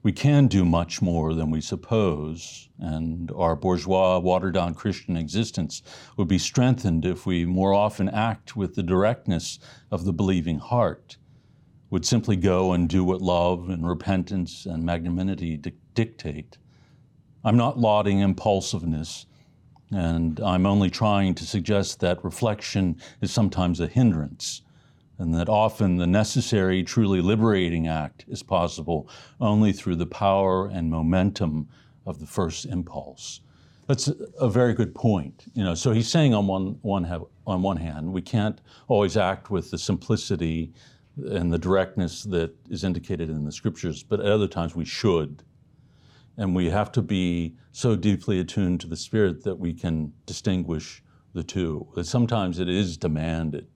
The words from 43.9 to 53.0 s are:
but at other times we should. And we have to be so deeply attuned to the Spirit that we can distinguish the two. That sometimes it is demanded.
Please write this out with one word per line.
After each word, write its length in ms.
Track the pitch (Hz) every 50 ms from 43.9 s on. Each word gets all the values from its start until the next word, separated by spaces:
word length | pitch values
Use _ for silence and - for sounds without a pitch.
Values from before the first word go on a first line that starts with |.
| 76 - -
but 160 | - 104 101
at 60 | 107
other 200 | 101 104 107 101
times 300 | 90 - 90 85 82 -
we 80 | 85 80
should. 580 | - - - - 113 90 82 76 71 73 - - _ _ _ _ _ _ _ _ _ _ _ _ - _ - _ - _
And 180 | - 107 95 90
we 160 | 92 90 82
have 220 | 82 104 104 - -
to 100 | 123 110
be 540 | - 104 95 92 90 87 85 85 82 - - - _ _
so 240 | - - 127 110
deeply 420 | 92 85 107 98 90 - - 104 92
attuned 420 | 90 85 - 107 98 90 90 85 -
to 40 |
the 100 | 85 82
Spirit 460 | - - - - 110 104 95 82 73 -
that 160 | 101 92 -
we 160 | 90 85 80
can 380 | - - 90 80 78 78 73 - _ _
distinguish 760 | - 87 - - 110 95 92 85 82 85 78 - - - - _ _ _ _ _ _ _
the 80 | 90 78
two. 460 | - - 98 90 82 78 73 - - -
That 80 | - 87
sometimes 540 | 82 - 123 120 113 120 110 98 92 85 85
it 80 | 92 87
is 280 | 90 95 104 90 80
demanded. 680 | 80